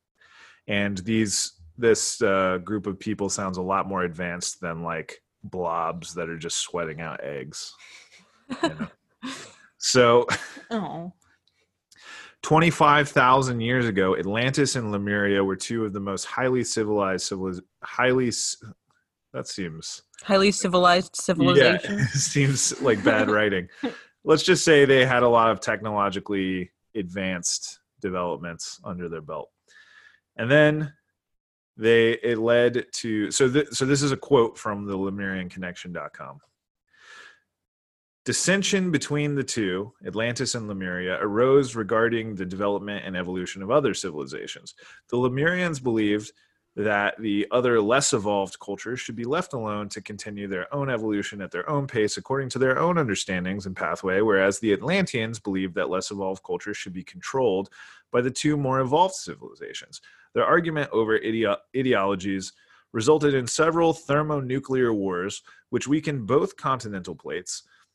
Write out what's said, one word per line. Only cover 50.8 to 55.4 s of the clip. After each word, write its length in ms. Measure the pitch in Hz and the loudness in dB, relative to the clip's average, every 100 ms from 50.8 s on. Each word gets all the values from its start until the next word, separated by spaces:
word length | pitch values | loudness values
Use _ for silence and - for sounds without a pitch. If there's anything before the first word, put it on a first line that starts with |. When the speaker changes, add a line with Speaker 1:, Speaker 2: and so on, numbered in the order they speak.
| 135 | -4
Speaker 1:
evolution 500 | 120 110 104 98 101 | -2 -2 -2 -4 -8
at 100 | 92 | -8
their 180 | 87 117 | -6 -4
own 180 | 143 135 | -4 -2
pace 320 | 120 107 - | 0 0 -2
according 320 | - 135 131 | -6 -4 -4
to 80 | 120 | 0
their 200 | 131 135 | 2 2
own 200 | 170 170 | 2 2
understandings 640 | 123 95 - 92 90 101 | 0 -2 -4 -4 -4 -6
and 100 | 95 | -8
pathway, 460 | 90 87 85 95 95 | -4 -4 -2 0 2
whereas 400 | 110 98 98 95 | 4 4 4 2
the 140 | 110 | 2
Atlanteans 640 | 95 123 196 180 123 110 117 | 2 2 0 0 -2 -4 -6